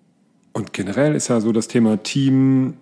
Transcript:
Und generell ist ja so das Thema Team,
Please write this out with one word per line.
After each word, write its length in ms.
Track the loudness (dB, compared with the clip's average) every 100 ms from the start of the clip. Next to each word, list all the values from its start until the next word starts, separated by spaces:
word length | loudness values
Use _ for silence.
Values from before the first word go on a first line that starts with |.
| _ _ _ _ _
Und 200 | -10 -10
generell 420 | -8 -6 0 0
ist 140 | 0 0
ja 120 | -2
so 120 | 0
das 160 | -2 0
Thema 340 | 0 2 0
Team, 720 | -2 0 2 2 4 2 0 -6